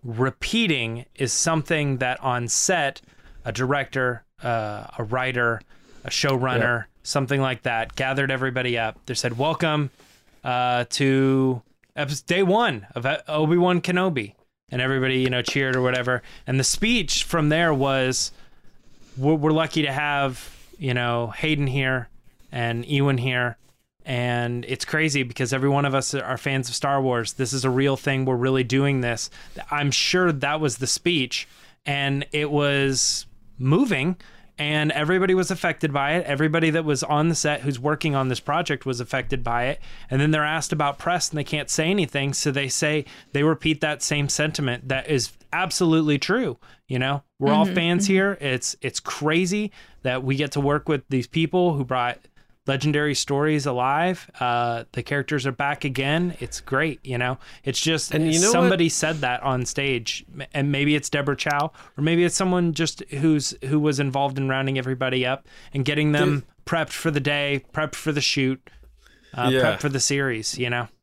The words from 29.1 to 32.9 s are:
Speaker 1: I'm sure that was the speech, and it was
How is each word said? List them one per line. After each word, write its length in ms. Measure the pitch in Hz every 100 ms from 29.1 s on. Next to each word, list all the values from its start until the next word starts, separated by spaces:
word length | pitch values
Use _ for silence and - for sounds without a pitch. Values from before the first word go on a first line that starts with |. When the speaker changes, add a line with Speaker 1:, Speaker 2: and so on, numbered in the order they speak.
| 113 - - - - -
Speaker 1:
I'm 220 | 147 143
sure 400 | - - 185 180
that 300 | 143 139 156
was 160 | 151 107
the 100 | 127
speech, 580 | - 175 170 127 - - - - _ -
and 400 | 143 139 139 143
it 180 | 151 147
was 760 | 147 143 139 139